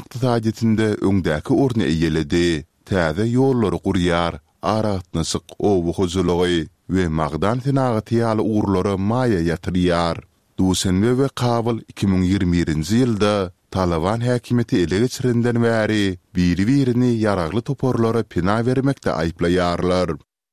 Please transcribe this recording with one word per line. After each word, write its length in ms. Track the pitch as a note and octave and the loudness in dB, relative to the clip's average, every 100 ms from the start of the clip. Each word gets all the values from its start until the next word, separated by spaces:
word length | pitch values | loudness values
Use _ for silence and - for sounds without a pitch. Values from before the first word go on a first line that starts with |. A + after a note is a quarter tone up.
ykdysadyýetinde 880 | - A#2 B2+ A#2 A2 G#2+ A2+ A2 A2 G#2 G2 | -6 -4 0 0 -2 0 0 2 0 0 0
öňdäki 480 | G2 E2 D2+ - | 0 0 -2 0
orny 300 | B2 C#3 A2+ D2+ | 0 2 0 0
eýeledi. 800 | E2 D#2+ D#2 D2 E2+ F2 D#2+ - _ | 0 0 0 0 0 0 -2 -6 _
Täze 400 | - G2 E2 D#2 A2+ | -4 0 0 0 0
ýollary 480 | B2 C3+ B2+ G2+ E2+ G2 | 2 2 2 0 -2 -2
gurýar, 540 | F#2+ F2 E2+ E2+ E2 _ _ | 0 2 0 -2 -6 _ _
aratnasyk 920 | F2+ A2 G#2+ F#2+ - E2 D#2+ - - - | -4 -2 -2 -4 -4 -4 -4 -6 -8 -4
owu 360 | G2+ F#2+ E2+ E2 | 0 2 0 -2
hojulugy 680 | F#2 F2 F2 F2 F2+ F2 D2+ _ - | -2 0 0 2 2 0 -2 _ -4
we 160 | F#2 F2+ | 0 0
magdan 540 | D#2 D2+ D#2+ F#2+ B2 | 0 -2 -2 -2 -2
synagaty 560 | B2+ C3+ B2+ A2 - A2+ | -2 0 0 -2 -2 0
ýaly 240 | A2+ G#2+ | 0 0
uğurlary 540 | G2+ G#2+ G2+ F#2 G2 F#2+ G2 | 0 0 0 0 0 -2 0
maýa 300 | A#2+ B2+ F#2+ E2 | 0 0 0 0
ýatyrýar. 720 | D#2+ - F2+ F2+ E2+ E2+ E2 - _ _ - | -2 -2 0 2 2 0 -4 -12 _ _ -2
Duşenbe 560 | F#2+ F2+ G2 F#2 A2+ B2+ | 0 0 0 2 2 0
we 100 | C#3 | -2
Kabul 440 | - B2 A#2 A2+ A2+ - | -2 -2 0 -2 -4 -8
iki 180 | - G2 | -4 0
müň 160 | F#2 F2+ | 2 2
ýigirme 260 | G2 F2+ | 2 2
birinji 520 | F2 E2 D#2 D#2 A2+ | 0 0 -2 0 2
ýylda 480 | B2+ G#2+ G#2 G#2 F2+ - - | 2 2 0 0 -4 -8 -8
Taliban 500 | G2 F#2 E2 F2 A#2 | -2 0 0 -2 -2
häkimeti 640 | A#2+ B2 - A#2+ A#2 C3+ | -2 -2 -2 -2 0 0
ele 160 | E3 F#2+ | 0 0
geçirinden 640 | B2+ - B2+ A#2 A#2 A#2 | -2 -2 -2 0 0 2
bäri 560 | A#2 A2+ G#2+ G#2+ G2 F#2 _ | 2 2 0 0 0 -4 _
biri-birini 760 | F2+ F2 F2 G2+ C#3+ B2+ A#2+ B2 A#2 | 0 2 2 2 2 2 2 2 2
ýaragly 400 | G#2+ G2 D#2+ G#2 | 0 0 0 -4
toporlara 600 | - C3+ C3 A#2 A2+ A2+ | -4 -2 -2 0 0 0
pina 360 | A2 - F2 A2 A#2 | -2 -2 0 0 0
bermekde 440 | C3 C3 C3+ - | 0 0 -2 -2
aýplaýarlar. 1080 | C#2+ E2+ E2 F2 F2+ F2 F2 F2+ F2+ F2 D2+ _ _ _ | -2 -2 -2 0 2 0 0 0 0 0 -4 _ _ _